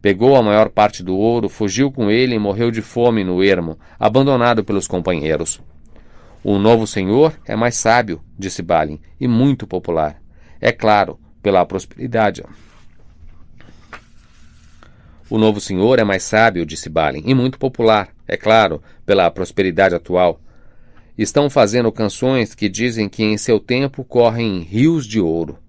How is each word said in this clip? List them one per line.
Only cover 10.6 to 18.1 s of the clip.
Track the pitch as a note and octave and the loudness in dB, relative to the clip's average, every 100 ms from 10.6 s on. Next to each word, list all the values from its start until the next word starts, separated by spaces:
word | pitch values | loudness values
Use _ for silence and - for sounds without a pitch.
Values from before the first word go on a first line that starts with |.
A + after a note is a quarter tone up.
É | A#2 | -4
claro, | - A2 G#2 E2+ - - - | 0 2 2 0 -6 -20 -6
pela | G2+ F#2+ E2+ | 0 2 2
prosperidade." | F#2 - - B2 A#2 G#2 F2+ - - - - - - - - - - - - - - - - _ - _ _ - - - - - - - - - | -4 -10 -14 -6 -2 -2 -2 -18 -20 -20 -20 -20 -20 -20 -20 -20 -20 -20 -20 -20 -20 -20 -20 _ -20 _ _ -20 -20 -20 -20 -20 -20 -20 -20 -6
"O | A2 | 2
novo | A2 G#2 | 2 0
senhor | - F#2 G#2+ B2+ | -6 -2 2 2
é | |
mais | G#2 F#2+ | 2 -2
sábio", | - G#2+ A2+ F2 D#2 | 0 2 2 0 -8
disse | D#2+ - | -10 -6
Balin, | D#2+ D#2 C#2 F2+ | -2 -2 -4 -2
"e | |
muito | C3 B2+ - | 0 0 -4
popular, | C3+ C3 A2+ G#2+ F#2+ | -6 0 2 2 -2